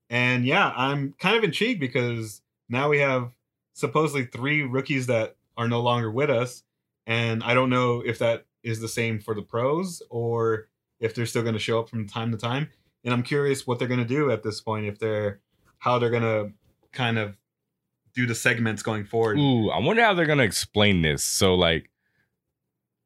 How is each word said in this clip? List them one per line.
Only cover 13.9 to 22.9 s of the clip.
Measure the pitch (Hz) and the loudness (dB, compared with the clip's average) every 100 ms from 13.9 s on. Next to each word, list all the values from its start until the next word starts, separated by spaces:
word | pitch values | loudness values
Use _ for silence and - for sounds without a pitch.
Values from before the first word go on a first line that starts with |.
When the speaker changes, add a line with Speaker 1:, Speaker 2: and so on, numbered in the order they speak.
| 123 117 | 0 0
Speaker 1:
do | 139 143 | 0 0
at | 110 | 0
this | 110 101 | -2 -8
point, | - 107 104 | -6 -4 -6
if | 104 | -4
they're, | 110 107 104 101 _ _ _ _ | -4 -2 -4 -6 _ _ _ _
how | 123 123 | -2 0
they're | 117 | 2
gonna | 117 113 110 104 - _ _ _ | 2 2 0 -2 -8 _ _ _
kind | - 120 113 | -4 -2 -2
of | 104 98 _ _ _ _ _ _ _ | -4 -10 _ _ _ _ _ _ _
do | 123 120 | -4 -2
the | |
segments | 113 127 120 113 107 | 0 0 2 0 -2
going | - 110 | -2 -4
forward. | 104 113 113 107 | -2 0 2 4
Speaker 2:
Ooh, | 143 123 101 | 4 4 2
I | 76 | 2
wonder | 127 220 | 2 4
how | 233 | 4
they're | 180 156 | 4 2
gonna | 147 | 4
explain | 113 - - 104 104 92 | 2 0 -2 4 4 6
this. | 80 69 | 4 2
So, | - - 98 | -2 2 4
like, | 90 85 82 - _ _ _ _ _ _ _ _ _ _ | 4 4 2 -2 _ _ _ _ _ _ _ _ _ _